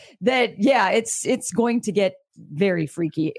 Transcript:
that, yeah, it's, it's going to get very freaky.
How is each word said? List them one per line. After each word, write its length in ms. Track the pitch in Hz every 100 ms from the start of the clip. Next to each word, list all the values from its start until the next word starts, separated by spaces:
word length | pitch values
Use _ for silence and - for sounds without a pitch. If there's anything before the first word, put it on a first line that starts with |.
| - -
that, 360 | 202 262 233 -
yeah, 320 | 226 254 190
it's, 340 | 226 226 -
it's 280 | - 254 -
going 300 | - 233 240
to 100 | 220
get 240 | 202 190 - _ _ -
very 360 | 147 196 175 151
freaky. 440 | - 165 160 156